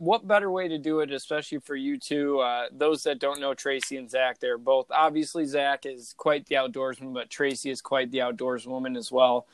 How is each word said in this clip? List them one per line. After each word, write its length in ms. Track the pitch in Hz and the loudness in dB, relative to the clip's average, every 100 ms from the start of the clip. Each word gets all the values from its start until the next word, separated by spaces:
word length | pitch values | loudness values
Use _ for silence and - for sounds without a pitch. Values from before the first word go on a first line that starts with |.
what 260 | 165 220 202 | 0 0 4
better 240 | 202 202 | 2 4
way 180 | 185 180 | -2 -2
to 100 | 156 | -4
do 220 | 147 156 | 0 0
it, 120 | 151 | 0
especially 460 | 135 - 151 151 147 | -4 -4 -4 -4 -8
for 180 | - 143 | -6 -4
you 220 | 139 139 | -4 -4
two? 420 | - 147 143 139 | -2 0 2 2
Uh, 280 | 123 120 120 | 2 0 -4
those 300 | 135 147 156 | 0 2 2
that 160 | 156 135 | 0 0
don't 220 | 139 143 | -2 -2
know 120 | 139 | -4
Tracy 460 | 135 143 135 - 135 | -2 -2 -2 -4 -8
and 100 | 123 | -4
Zach, 300 | 131 127 120 | 0 0 0
they're 180 | 127 117 | -2 0
both, 300 | 120 135 127 | 4 2 4
obviously 540 | 147 156 156 151 170 | 4 4 2 -2 -2
Zach 400 | 147 143 143 139 | -2 0 2 0
is 300 | 139 127 117 - | -4 -12 -16 -4
quite 300 | 156 147 - | 0 0 0
the 80 | |
outdoorsman, 580 | 139 131 127 131 127 131 | 0 0 -2 -4 -4 -8
but 160 | 127 117 | -8 -8
Tracy 400 | - 143 131 139 | 0 0 0 -4
is 140 | 127 | -6
quite 280 | - 135 127 | 0 0 0
the 120 | 127 | 0
outdoors 440 | 123 117 127 123 120 | -2 -2 -2 -4 -6
woman 300 | 131 131 123 | -6 -4 -6
as 160 | 113 | 0
well. 360 | 127 127 123 - | 6 6 6 -2